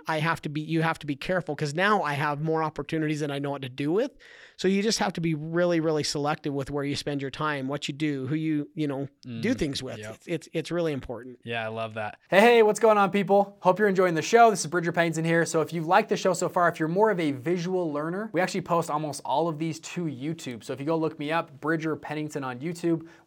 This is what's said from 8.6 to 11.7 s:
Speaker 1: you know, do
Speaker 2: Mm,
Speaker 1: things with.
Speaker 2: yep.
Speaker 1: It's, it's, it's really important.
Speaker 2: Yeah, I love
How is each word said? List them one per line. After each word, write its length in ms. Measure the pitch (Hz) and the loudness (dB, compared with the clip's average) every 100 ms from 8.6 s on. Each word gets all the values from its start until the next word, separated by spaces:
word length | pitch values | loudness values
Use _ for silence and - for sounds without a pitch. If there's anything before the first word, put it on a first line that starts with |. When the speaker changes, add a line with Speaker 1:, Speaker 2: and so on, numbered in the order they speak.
| 143 160 | -4 -4
Speaker 1:
you 120 | 147 | -4
know, 200 | 135 139 _ | -4 -6 _
do 300 | 131 117 196 | -12 -4 -2
Speaker 2:
Mm, 40 | 254 | 0
Speaker 1:
things 260 | 151 131 | -2 -4
with. 140 | 127 110 | -8 -10
Speaker 2:
yep. 180 | 107 107 | -12 -14
Speaker 1:
It's, 120 | - | -8
it's, 220 | 160 - | -8 -4
it's 180 | 165 139 | -6 -4
really 220 | 170 165 | -2 -2
important. 460 | 135 - 113 127 123 | -2 -6 -12 -12 -14
Speaker 2:
Yeah, 220 | 120 117 | -6 -4
I 20 | |
love 260 | 110 | -4